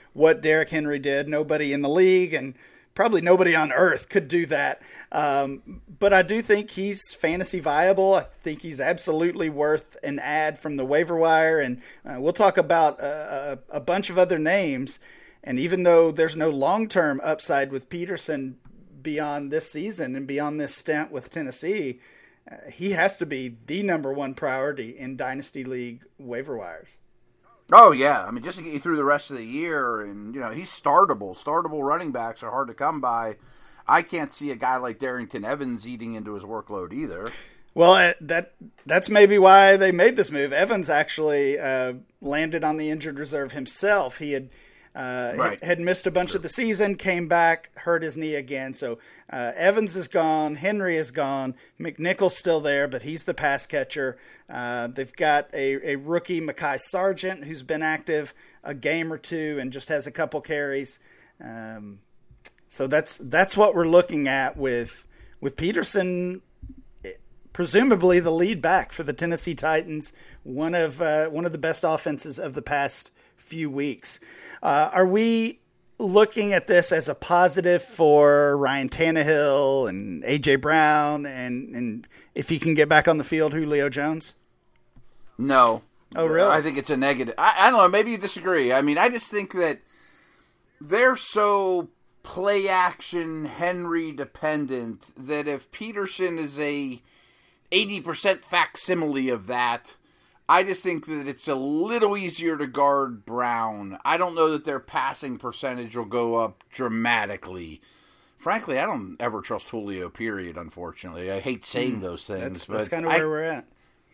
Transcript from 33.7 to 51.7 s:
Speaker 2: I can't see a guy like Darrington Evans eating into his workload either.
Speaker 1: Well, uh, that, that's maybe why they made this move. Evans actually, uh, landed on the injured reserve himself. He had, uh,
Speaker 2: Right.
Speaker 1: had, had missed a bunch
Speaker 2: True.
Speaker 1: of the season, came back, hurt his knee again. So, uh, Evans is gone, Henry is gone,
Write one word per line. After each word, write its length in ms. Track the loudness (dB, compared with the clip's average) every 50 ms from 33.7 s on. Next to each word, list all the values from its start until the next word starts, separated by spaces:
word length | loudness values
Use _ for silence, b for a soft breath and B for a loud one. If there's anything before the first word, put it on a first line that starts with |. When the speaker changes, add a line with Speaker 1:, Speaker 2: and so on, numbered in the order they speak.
| b b b b
Speaker 2:
I 140 | 2 2 2
can't 300 | 0 -4 -6 -6 -8 -8
see 180 | -10 -8 -8
a 60 | -8
guy 200 | -4 -2 -2 -2
like 220 | -2 -2 -6 -8 -6
Darrington 460 | -6 -6 -6 -6 -8 -10 -10 -8 -6
Evans 440 | -6 -6 -4 -6 -6 -8 -8 -10 -12
eating 260 | -14 -12 -12 -12 -10
into 200 | -10 -10 -12 -12
his 100 | -12 -12
workload 480 | -10 -10 -10 -10 -10 -10 -10 -8 -8 -8
either. 360 | -8 -8 -8 -8 -10 -10 -12 B B B B B B B B 2
Speaker 1:
Well, 200 | 6 8 8 8
uh, 180 | 8 6 4 2 0
that, 320 | -4 -4 -4 -4 -4 -6 _ -20 -20 -20 _ _ -4
that's 240 | 0 0 2 2 4
maybe 300 | 8 10 10 10 10 10
why 380 | 10 12 12 12 12 10 8
they 140 | 8 6 4
made 240 | 4 6 6 6 6
this 140 | 4 0 0
move. 220 | 0 -2 -2 0 0
Evans 380 | 0 2 2 0 0 0 0
actually, 680 | 2 2 0 0 -2 -2 0 2 2 2 2 2 0 0
uh, 360 | -2 -2 -2 -2 -2 -4 -6 -10 -16 _ _ -12
landed 420 | -8 -4 -2 -2 -2 -2 -2 -2 -2
on 140 | -2 -2
the 140 | -2 -4 -4
injured 280 | -6 -6 -8 -10 -10 -10
reserve 340 | -10 -8 -6 -6 -6 -6 -8
himself. 640 | -10 -10 -10 -6 -2 0 2 2 2 0 -2 -6 -8
He 140 | -8 -6 -6
had, 180 | -6 -6 -10 b b b b b b b b b
uh, 380 | -12 -10 -8 -6 -6 -6 -4 -2
Speaker 2:
Right. 140 | -2 -2 -2 -2 -4
Speaker 1:
had, 40 | -4
had 160 | -2 -2 0
missed 260 | 0 -2 -2 0 -2
a 40 | -2
bunch 220 | 0 0 -2 -2 -4
Speaker 2:
True. 60 | -6
Speaker 1:
of 40 | -6
the 80 | -6
season, 460 | -6 -4 -2 -2 0 0 0 0 -2
came 300 | -2 -2 -2 -2 -2 0
back, 440 | 0 2 4 4 4 2 2 -2 -12 _ -8
hurt 240 | -2 -2 -2 0 -2
his 120 | -4 -8
knee 200 | -6 -6 -4 -4
again. 400 | -6 -6 -6 -8 -8 -8 -8 -10
So, 240 | -8 -8 -8 -8 -8 b b b b b b -10
uh, 200 | -8 -6 -6 -4
Evans 400 | 0 2 2 2 2 0 -2 -4
is 100 | -6 -6
gone, 500 | -2 0 0 2 2 2 0 0 -2 -4
Henry 400 | -4 -4 -4 -2 -2 -2 -2 -2 -2
is 120 | -4 -4
gone, 440 | -4 -4 -4 -2 -2 -4 -4 -6 -8 b b b